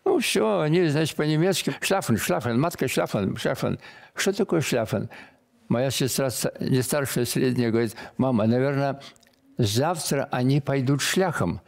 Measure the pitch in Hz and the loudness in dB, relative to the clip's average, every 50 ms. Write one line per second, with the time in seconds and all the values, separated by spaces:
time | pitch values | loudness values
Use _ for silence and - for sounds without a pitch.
0 | _ 381 392 320 233 - - 233 214 220 208 180 156 151 156 185 180 156 139 156 | _ 0 2 2 0 0 0 0 2 2 2 2 2 2 4 4 4 2 2 2
1 | 160 147 - - 156 151 156 151 170 190 185 - - 147 131 - - - 196 196 | 0 0 -2 -2 0 2 2 4 4 2 2 0 -2 -4 -4 -4 -2 -2 0 0
2 | - - 113 92 - - 175 170 113 120 117 120 151 175 - - 147 123 - 160 | 2 0 0 0 2 0 -2 0 0 0 0 0 0 0 0 -2 -2 -2 0 0
3 | 165 160 - 117 98 - - 110 - 151 135 - - 104 92 - - - - - | -2 0 0 -2 -2 -2 -4 -2 -4 -4 -2 -2 -2 -4 -4 -4 -8 -18 -20 -20
4 | - - _ - - 202 190 - 202 - 185 165 135 - 139 117 113 - - 101 | -20 -16 _ -2 -2 -2 0 0 0 0 0 0 0 0 0 -2 0 0 -2 -4
5 | 110 - - - - - _ _ _ _ _ _ _ _ 117 117 131 139 - - | -4 -6 -12 -18 -20 -20 _ _ _ _ _ _ _ _ -2 0 0 0 0 0
6 | 143 120 - - 139 131 113 - - 135 - - - - 131 127 123 - - 147 | 0 0 0 0 -2 -2 -2 -2 -4 -4 -4 -4 -2 0 2 0 2 0 -2 -2
7 | 139 - - 135 120 - - 131 - 127 123 120 120 113 107 113 120 107 - - | -2 -2 -2 -2 -2 -2 0 0 0 0 2 2 0 2 2 2 0 0 -4 -10
8 | - - - - 127 131 127 107 107 110 120 123 131 143 139 135 139 139 131 - | -16 -12 -4 -2 0 2 2 2 4 4 2 2 2 0 0 0 0 -2 -2 -6
9 | - - - - _ _ _ _ _ _ _ - 120 101 104 117 139 165 180 160 | -12 -20 -20 -20 _ _ _ _ _ _ _ -2 0 2 2 2 2 2 0 -2
10 | - - 143 139 127 - - 127 123 131 139 147 - - 139 139 127 131 143 135 | -2 -2 -2 -2 -2 -2 -2 0 2 2 2 2 0 0 -2 0 2 0 0 0
11 | - - - 180 190 180 143 - 101 87 85 92 - | 0 0 2 2 2 2 0 0 -2 -2 -2 -6 -10